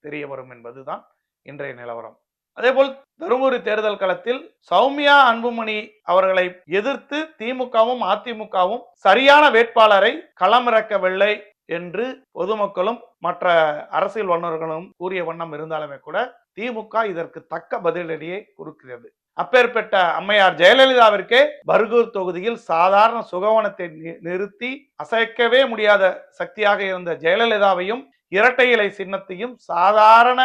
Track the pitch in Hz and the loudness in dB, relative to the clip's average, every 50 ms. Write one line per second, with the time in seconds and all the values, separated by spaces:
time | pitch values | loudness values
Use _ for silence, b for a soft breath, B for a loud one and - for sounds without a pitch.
0 | _ 147 147 151 147 139 139 131 127 131 123 120 117 120 120 135 131 139 170 - | _ -12 -12 -12 -12 -12 -14 -14 -16 -18 -20 -20 -20 -20 -20 -18 -12 -12 -12 -12
1 | _ _ _ _ _ _ _ _ _ - 139 147 143 139 127 123 120 120 117 113 | _ _ _ _ _ _ _ _ _ -20 -16 -14 -12 -14 -12 -14 -14 -14 -12 -12
2 | 110 107 _ _ _ _ _ _ _ _ _ - 220 247 262 262 269 277 269 - | -14 -18 _ _ _ _ _ _ _ _ _ -2 -2 0 2 2 0 0 -2 -14
3 | _ _ _ _ - - 233 254 269 269 254 240 180 208 208 214 214 214 208 196 | _ _ _ _ -4 -4 -2 0 0 -2 -2 -2 -4 -4 -4 -2 -2 -4 -4 -2
4 | 196 185 180 180 - 226 247 269 302 - _ _ _ _ 170 185 233 269 277 285 | -4 -4 -4 -4 -6 -8 -8 -8 -8 -18 _ _ _ _ 0 0 0 0 -2 0
5 | 294 285 285 285 269 247 226 233 226 247 233 226 226 220 214 214 214 - _ _ | 2 4 6 6 6 4 2 0 -4 -6 -6 -6 -8 -6 -8 -8 -10 -12 _ _
6 | _ - 175 185 190 190 190 185 185 180 180 - _ - 160 196 208 269 277 240 | _ 0 0 2 2 2 0 0 -2 -2 -6 -12 _ -6 -4 -4 -2 -2 -6 -6
7 | - _ 277 294 311 311 _ _ 220 233 262 254 254 240 247 226 226 233 254 247 | -10 _ -8 -8 -8 -10 _ _ -10 -10 -6 -8 -8 -4 0 0 0 2 0 -4
8 | 220 185 196 214 - 247 233 214 214 196 - 190 180 180 214 254 - _ _ _ | -2 -4 -4 -4 -4 -12 -12 -12 -12 -6 -2 -2 0 0 -2 -6 -10 _ _ _
9 | _ - 190 233 269 277 285 294 302 285 226 226 233 233 - 233 220 214 208 190 | _ 2 4 4 6 6 6 6 6 4 4 2 0 2 4 4 4 6 6 4
10 | 190 226 277 320 - _ _ _ 180 190 220 247 247 240 220 220 214 214 214 196 | 2 2 0 -4 -14 _ _ _ 0 2 2 2 2 2 0 0 -2 -2 -4 -2
11 | 185 185 185 190 196 208 208 214 - _ _ _ _ _ 165 170 175 175 160 185 | -2 -2 0 0 0 0 0 -4 -8 _ _ _ _ _ -10 -10 -10 -10 -8 -8
12 | 233 262 262 262 _ _ _ - 170 190 220 214 202 196 202 185 180 208 240 240 | -8 -8 -10 -14 _ _ _ -8 -6 -6 -4 -4 -4 -6 -4 -4 -4 -4 -4 -6
13 | - _ _ _ - 175 175 - - 180 170 165 160 151 151 147 - - - 151 | -12 _ _ _ -6 -6 -6 -2 0 2 4 4 4 2 -2 -6 -10 -6 -2 -2
14 | 185 202 - 220 208 190 175 170 170 170 160 160 165 160 156 156 180 - _ _ | -2 -2 -4 -6 -2 -2 -2 -2 -2 -6 -6 -6 -6 -8 -8 -10 -12 -16 _ _
15 | 175 185 190 185 175 160 165 170 170 165 151 147 156 160 160 156 151 147 143 131 | -10 -8 -6 -6 -8 -8 -8 -10 -10 -12 -10 -12 -10 -8 -8 -8 -8 -10 -14 -18
16 | _ 156 156 196 240 254 247 _ _ _ _ - 208 247 247 220 220 214 - 220 | _ -8 -6 -6 -6 -6 -8 _ _ _ _ -10 -10 -10 -10 -10 -14 -6 -4 -4
17 | 226 214 180 165 160 156 _ 160 - _ 160 170 - _ - 226 190 170 160 175 | -4 -2 -4 -8 -10 -10 _ -20 -16 _ -14 -14 -10 _ -10 -4 -4 -4 -4 -4
18 | 175 160 160 151 156 165 180 202 214 _ _ _ 160 156 151 _ _ 127 123 117 | -6 -8 -10 -10 -10 -12 -12 -12 -14 _ _ _ -20 -20 -20 _ _ -20 -20 -20
19 | 117 - _ _ _ _ _ - 175 - - 247 240 233 - 226 208 220 - 196 | _ -20 _ _ _ _ _ -8 -8 0 2 2 2 2 0 -4 -4 -2 0 0
20 | 180 165 156 160 180 196 208 208 196 185 165 147 170 185 233 269 269 262 254 247 | 2 2 0 -4 -4 0 2 4 4 4 4 4 6 6 8 8 6 6 6 6
21 | 233 214 202 196 185 - 233 254 285 302 294 - _ - - 190 220 220 226 240 | 6 6 4 2 -2 0 2 2 2 2 0 -10 _ 0 0 0 2 2 2 0
22 | 233 - - 202 185 180 175 175 180 226 233 214 _ - 165 165 175 190 196 202 | 0 0 -4 -6 -6 -6 -6 -6 -6 -6 -6 -8 _ -4 0 2 2 4 4 4
23 | 214 226 233 233 208 - - 180 185 214 220 220 214 202 202 - 185 170 156 156 | 4 4 2 -2 -8 -8 -8 -4 -2 0 0 2 0 -2 -6 -8 -12 -12 -12 -14
24 | 160 165 165 - 185 165 175 185 202 202 _ _ 240 247 262 294 _ _ _ _ | -14 -14 -16 -12 -10 -8 -6 -6 -8 -8 _ _ -10 -10 -10 -12 _ _ _ _
25 | 151 - - 226 226 220 220 - 240 233 226 254 277 254 226 214 214 208 208 202 | -8 -4 -2 -2 -2 -2 -2 -2 0 2 4 2 2 2 -2 -2 2 2 4 4
26 | 190 185 185 - - _ _ _ 175 170 _ - 214 208 208 190 202 190 190 180 | 4 0 0 -2 -14 _ _ _ -12 -12 _ -2 0 0 0 0 -2 -6 -8 -8
27 | 180 170 160 139 151 160 180 220 233 233 220 208 202 196 190 175 180 190 220 262 | -8 -8 -10 -4 -2 0 0 2 2 0 2 2 2 2 0 0 -2 -6 -6 -8
28 | 269 _ _ _ _ _ 175 190 214 254 247 254 247 247 240 220 208 196 196 - | -10 _ _ _ _ _ 0 2 2 2 4 2 2 2 2 2 0 -2 -4 -10
29 | 190 180 196 190 196 _ 190 175 214 254 247 _ _ - 170 170 180 196 208 214 | -12 -10 -10 -10 -10 _ -14 -12 -12 -12 -14 _ _ -8 -2 0 2 2 4 6
30 | 214 214 226 233 240 247 254 254 | 6 8 8 8 6 4 4 2